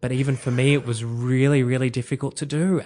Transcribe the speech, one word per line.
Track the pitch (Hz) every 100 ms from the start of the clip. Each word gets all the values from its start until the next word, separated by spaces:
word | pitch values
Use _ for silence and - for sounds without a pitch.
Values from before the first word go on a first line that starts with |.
But | 127
even | 127 139 131
for | 131
me, | 123 135
it | 143
was | 120 113
really, | 117 120 123 127 139 143
really | 123 127 127
difficult | 123 - 139 139 -
to | 147
do. | 147 185 170